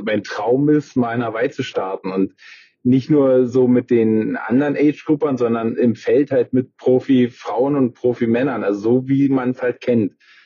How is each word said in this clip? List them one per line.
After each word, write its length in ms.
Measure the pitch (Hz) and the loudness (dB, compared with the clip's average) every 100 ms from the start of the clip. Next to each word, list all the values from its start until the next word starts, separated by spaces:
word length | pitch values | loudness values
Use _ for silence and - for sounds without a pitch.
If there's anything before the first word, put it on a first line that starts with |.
| 107 | -4
mein 180 | 107 | -4
Traum 460 | 101 - - 131 147 | -4 -6 -2 0 2
ist, 260 | 151 - 131 | 0 0 -2
mal 200 | 120 120 | -2 -2
in 100 | 117 | -4
Hawaii 240 | 110 127 | -2 -4
zu 140 | - | -4
starten 500 | 127 - 95 95 95 | -8 -6 -6 -6 -6
und 200 | 95 95 _ - - - _ | -2 -4 _ -20 -20 -20 _
nicht 260 | 123 131 131 | 0 0 2
nur 380 | 151 135 127 123 | 2 4 2 2
so 200 | 127 123 | 2 2
mit 220 | 123 123 | 2 2
den 480 | 120 113 110 110 - | 2 2 0 -2 -6
anderen 400 | 110 123 147 143 | -2 0 0 0
Age-Groupern, 600 | 147 143 - 151 151 127 | 0 0 -2 -2 -2 0
sondern 380 | 117 117 113 117 | 0 0 -2 0
im 200 | 120 113 | 0 0
Feld 360 | - 120 143 | 0 0 2
halt 220 | 135 120 | 0 0
mit 240 | 127 131 _ | -2 -4 _
Profi-Frauen 1000 | - 127 127 131 123 - - 113 135 143 | 0 0 2 2 2 -2 -8 -2 -2 0
und 200 | 123 - | -2 -2
Profi-Männern, 680 | 123 120 117 117 139 117 | -4 -2 0 0 -2 -2
also 160 | 101 104 | -4 -2
so 300 | 110 127 131 | 0 0 0
wie 180 | 135 139 | 0 2
man's 340 | 135 123 127 | 0 -2 -4
halt 200 | 123 - | -4 -4
kennt. 320 | - 123 98 - _ _ | -2 0 0 -6 _ _